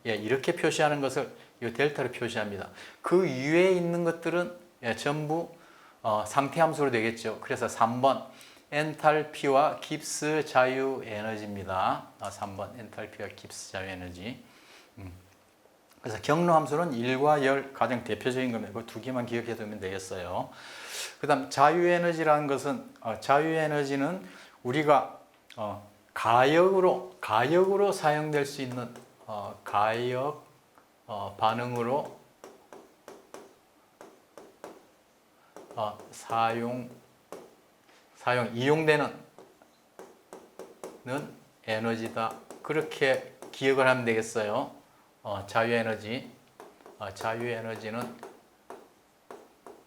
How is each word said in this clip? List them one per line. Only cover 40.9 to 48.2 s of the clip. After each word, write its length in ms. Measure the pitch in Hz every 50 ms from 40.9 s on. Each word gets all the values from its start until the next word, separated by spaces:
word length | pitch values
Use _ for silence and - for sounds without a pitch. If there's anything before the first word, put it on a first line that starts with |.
| - - -
는 300 | 123 127 147 - - - - - _ _ _ _
에너지다. 680 | 113 110 110 113 117 117 113 113 113 - 117 113 113 - - - - - - -
그렇게 720 | - 151 156 151 156 - - 147 135 131 123 - - - - - -
기억을 360 | - - 135 135 135 131 135
하면 180 | 131 127 127 120
되겠어요. 680 | 117 113 110 110 - - 120 107 104 107 123 143 - - - - _ _ _ _ _ _ _ _
어, 220 | 113 101 98 95
자유 260 | 98 - 117 113 117 120
에너지. 580 | 117 113 113 110 104 98 104 117 135 - - - - _ _ _ _ - - - _ - - - -
어, 100 | 107 98 98
자유 340 | - - 113 113 117 120 120
에너지는, 520 | 117 113 113 113 113 110 110 110 107 120 123 117 117 -